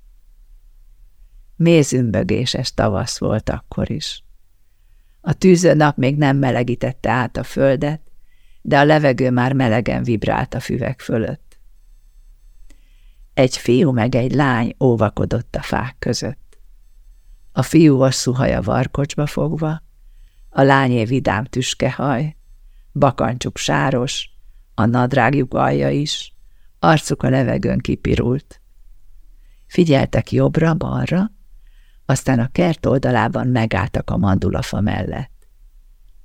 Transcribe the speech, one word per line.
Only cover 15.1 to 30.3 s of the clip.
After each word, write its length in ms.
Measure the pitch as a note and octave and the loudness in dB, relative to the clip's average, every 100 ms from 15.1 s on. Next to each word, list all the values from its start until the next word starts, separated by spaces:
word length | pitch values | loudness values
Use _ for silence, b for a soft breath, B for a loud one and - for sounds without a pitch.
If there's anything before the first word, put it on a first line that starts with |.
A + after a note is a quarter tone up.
| - F#2+ - - - | 0 -4 -4 -6 -10
a 60 | |
fák 340 | - - B2+ - | -4 -4 -6 -8
között. 600 | - A#2 B2 - - - - - - - - - - - - | -6 -6 -6 -10 -16 -20 -20 -20 -20 -20 -20 -20 -20 -20 -8
A 100 | - | -4
fiú 360 | - D#3+ D#3+ C3 | 2 6 6 6
hosszú 360 | C3 - C3 | 2 0 -2
haja 280 | B2+ A#2+ B2 | -2 0 -2
varkocsba 640 | A#2+ B2 - - C#3+ - D3 | -2 -2 -2 -4 -6 -4 -6
fogva, 580 | D3 D3 E3+ D#3 D#3+ - _ - - - _ - | -4 -4 -4 -6 -6 -12 _ -20 -20 -20 _ -6
a 120 | - | 2
lányé 420 | C#3 C3+ C3 A#2+ | 4 4 2 0
vidám 420 | A2 C3 D#3 G#2 C3 | 0 -2 0 -2 -2
tüskehaj, 880 | B2 B2+ - C3 B2 C3+ C3+ D3+ - - - - - - | -4 -4 -2 -4 -2 -2 -2 -4 -8 -20 -20 -20 -20 -12
bakancsuk 680 | C#3+ C#3 - A2+ B2 - - | 0 0 0 -2 -4 -8 -6
sáros, 720 | - D3 C#3+ B2+ C3 - - - - - - | -4 -2 0 -2 -4 -6 -12 -16 -20 -20 -12
a 120 | - A#2+ | -2 0
nadrágjuk 680 | B2 B2 C3 A#2 C#3+ B2+ | 2 2 2 2 2 0
alja 360 | - C3 C#3+ C#3 | 0 0 0 0
is, 460 | C#3+ D3 - - - - - - _ | -2 -4 -6 -12 -20 -20 -20 -20 _
arcuk 440 | E3 D#3 - C#3+ | 2 2 0 -2
a 60 | C3+ | 0
levegőn 500 | C3 B2 B2+ A#2+ C3 | 0 0 -2 -2 -2
kipirult. 840 | - C#3 - - A#2+ C3+ - - - - - - - - - - - - - | -2 -4 -2 0 0 -2 -6 -20 -20 -20 -20 -20 -20 -20 -20 -20 -20 -20 -4
Figyeltek 640 | - E3 C3+ B2 - - | 0 4 4 2 -2 -2